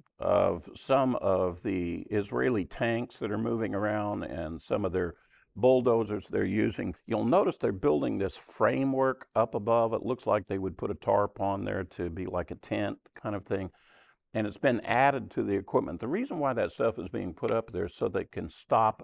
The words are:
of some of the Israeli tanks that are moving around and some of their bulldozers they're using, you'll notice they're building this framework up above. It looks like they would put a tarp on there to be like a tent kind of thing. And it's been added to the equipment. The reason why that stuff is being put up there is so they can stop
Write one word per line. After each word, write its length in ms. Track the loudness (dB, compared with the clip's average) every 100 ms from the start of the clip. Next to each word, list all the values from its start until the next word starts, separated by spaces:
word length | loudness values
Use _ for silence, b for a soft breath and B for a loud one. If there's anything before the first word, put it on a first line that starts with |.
| _ -4
of 480 | 2 4 4 0 -8 -8
some 400 | 0 2 2 0
of 480 | 2 2 0 -2
the 420 | -4 -2 -2 -6 -4
Israeli 560 | -4 -2 -2 0 0
tanks 540 | -2 -4 -2 -2 -6 -8
that 140 | -6
are 60 | -2
moving 360 | -2 -2 -2
around 480 | -2 -2 -2 -2 -4
and 400 | -6 -6 -8 -8
some 220 | -4 -2
of 80 | 0
their 240 | 0 -2 -6 b b b 2
bulldozers 720 | 6 6 6 4 2 -4 -2
they're 160 | 0
using, 500 | 2 2 2 0 -6 -6
you'll 200 | -4 -2
notice 320 | 2 4 2 0
they're 160 | -2
building 460 | 0 2 2 0 -2
this 180 | -4 -6
framework 920 | -10 0 2 2 0 2 0 0 -2
up 220 | 0 0 0
above. 360 | 2 4 4
It 140 | 0 -2
looks 180 | -2
like 220 | 2 0 0
they 120 | -4
would 200 | -4 -4
put 140 | -6
a 20 |
tarp 460 | -2 2 2 2 0
on 240 | -2 -2
there 180 | -2 -4
to 280 | -6 -6 -6
be 160 | -6 -4
like 260 | -4 -4
a 40 | -8
tent 420 | -6 -4 -4 -6 _ -12
kind 140 | -8
of 80 | -6
thing. 280 | -4 -4 -4 b b b b b _
And 140 | -4 -4
it's 100 | 0
been 240 | 0 0
added 500 | 0 4 4 2 -4
to 100 | -4
the 140 | 0 0
equipment. 420 | 0 0 0 -6
The 80 | -4
reason 320 | -4 -4 -4
why 140 | -2
that 180 | 0 -2
stuff 260 | 0 -2 -2
is 80 | -6
being 260 | -8 -8
put 160 | -4 -2
up 220 | -2 -2
there 140 | -6 -6
is 80 | -4
so 120 | -2
they 160 | -2
can 240 | -6 -8 -10
stop 540 | -8 0 4 4 0